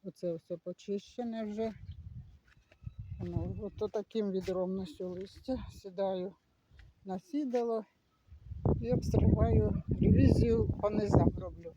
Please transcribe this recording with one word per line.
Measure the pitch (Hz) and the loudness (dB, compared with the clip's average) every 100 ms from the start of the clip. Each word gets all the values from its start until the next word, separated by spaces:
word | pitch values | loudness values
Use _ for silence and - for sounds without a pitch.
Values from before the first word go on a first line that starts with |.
Оце | 196 - 180 | -14 -8 -6
все | 165 _ 170 | -6 _ -10
почищене | - 180 - 202 - - 240 226 214 | -10 -14 -6 -6 -6 -10 -8 -6 -6
вже. | 208 220 202 - - - - - - _ _ _ _ - - - - | -4 -6 -6 -14 -14 -14 -16 -18 -20 _ _ _ _ -16 -14 -14 -8
Ну, | 180 170 170 185 | -6 -4 -4 -6
ото | 208 - 214 | -10 -6 -6
таким | 220 202 226 202 | -4 -6 -4 -2
відром | 190 180 185 185 190 | -2 -2 -2 -2 -4
носю | 185 - 180 | -8 -8 -8
листя. | 180 196 - - 262 - - | -8 -12 -12 -6 -6 -6 -14
Сідаю | 196 180 196 190 180 - _ _ _ - - _ 190 | -14 -4 -2 -2 -6 -10 _ _ _ -20 -20 _ -8
на | 185 | -8
сідало | _ 285 285 240 233 226 202 _ _ _ _ - - - - - | _ -4 0 0 0 -2 -6 _ _ _ _ -20 -14 -2 0 0
і | 226 | 0
обстригаю, | 247 - - - 220 226 220 214 208 - - | 0 2 4 6 6 6 4 4 0 -2 2
ревізію | - 262 269 - 240 226 220 - | 6 8 8 8 6 4 2 0
по | 208 | 0
низам | 214 202 202 - - | 0 0 2 0 0
роблю. | 185 - 165 | -10 -12 -16